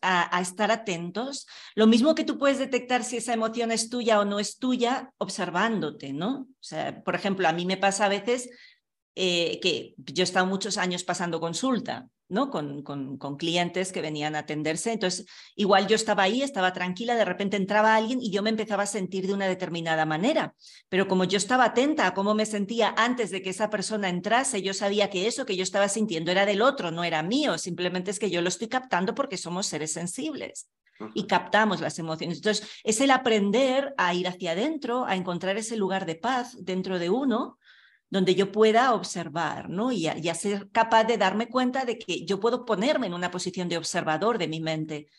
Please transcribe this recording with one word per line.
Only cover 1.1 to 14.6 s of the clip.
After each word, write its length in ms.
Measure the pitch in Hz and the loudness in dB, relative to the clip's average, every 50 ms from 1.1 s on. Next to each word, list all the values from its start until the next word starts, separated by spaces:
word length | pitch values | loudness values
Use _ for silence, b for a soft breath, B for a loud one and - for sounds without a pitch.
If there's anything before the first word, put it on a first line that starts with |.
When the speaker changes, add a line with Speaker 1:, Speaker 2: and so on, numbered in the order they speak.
| 175 208 247 277 285 269 - B B B B B B | -6 -6 -6 -6 -8 -12 -14 B B B B B B
Speaker 1:
Lo 100 | 208 220 | 4 6
mismo 300 | 220 226 220 247 320 311 | 8 8 8 6 4 4
que 80 | 311 277 | 2 2
tú 140 | 302 277 214 | -2 -2 2
puedes 220 | 277 277 277 254 | 2 2 2 2
detectar 440 | 269 269 262 247 254 247 254 247 226 | -2 -2 -2 -4 -2 0 -2 -2 -2
si 140 | - 254 233 | -2 -6 -6
esa 160 | 220 247 240 | -4 -2 -2
emoción 360 | 226 220 220 220 233 233 226 226 | 0 0 -2 -2 -2 -2 0 0
es 160 | 220 226 - | -2 -2 -2
tuya 320 | 247 247 233 226 220 208 | -4 -2 2 4 4 4
o 20 | 202 | 4
no 160 | 202 202 202 | 2 0 -2
es 180 | 208 - - - | -2 -4 -6 -4
tuya 540 | - 254 254 247 233 233 247 - - - _ - | 0 0 2 2 2 2 0 0 -4 -8 _ -8
observándote, 960 | - 202 - - 185 175 165 180 208 226 226 185 156 147 147 - - 139 139 | -8 -6 -4 -4 -4 -2 0 2 2 2 2 0 -2 -4 -6 -8 -10 -8 -6
¿no? 340 | 147 170 226 269 277 262 - | -4 -4 -4 -4 -6 -8 -12
O 140 | - _ - | -16 _ -16
sea, 400 | - 160 156 143 139 139 - - | -10 -6 -6 -6 -6 -6 -8 -4
por 120 | - 180 | -4 -4
ejemplo, 300 | 175 - 196 196 190 180 | -2 0 0 0 2 2
a 60 | 160 | 2
mí 140 | 160 170 175 | 2 2 0
me 100 | 180 190 | -2 -2
pasa 300 | 185 196 196 190 202 214 | 2 2 2 2 4 2
a 20 | 196 | 2
veces, 440 | 202 202 196 240 240 254 - - B B B B B B B _ _ _ _ _ - | 2 0 0 0 -2 -2 -2 -8 B B B B B B B _ _ _ _ _ -6
eh, 440 | - 185 180 175 170 170 160 - - | -2 0 2 2 2 2 0 -2 0
que 320 | - 180 151 117 - - - - | 0 0 0 0 -4 -10 -16 -18
yo 260 | - - 135 170 185 | -14 -6 0 0 0
he 0 | |
estado 220 | - - 190 185 | 2 4 2 2
muchos 320 | 190 196 190 196 202 190 202 | 2 0 -2 -4 -4 -2 -2
años 260 | 185 180 175 175 - | -2 -2 -2 -4 -4
pasando 360 | - 175 - 180 175 165 160 | -4 -4 -2 -2 -4 -4 -4
consulta, 640 | 160 165 165 - - 262 254 190 127 - 123 123 - - _ _ _ - | -4 -4 -4 -2 0 0 0 0 -2 -4 -8 -8 -10 -16 _ _ _ -4
¿no? 200 | 180 214 277 277 | -2 -2 -2 -2
Con, 320 | 269 170 147 143 143 143 | -2 -6 -6 -6 -8 -10
con, 380 | 139 - 143 143 135 135 135 135 | -10 -8 -8 -8 -8 -8 -10 -8
con 180 | - 139 143 147 | -8 -8 -8 -4
clientes 540 | 165 165 165 175 175 175 175 185 185 185 | -4 -2 0 0 0 0 -2 -4 -4 -4
que 100 | 185 185 | -4 -6
venían 340 | 151 156 151 151 147 156 156 | -6 -4 -4 -4 -4 -4 -4
a 40 | 151 | -4
atenderse. 520 | 147 - 151 151 | -6 -6 -6 -4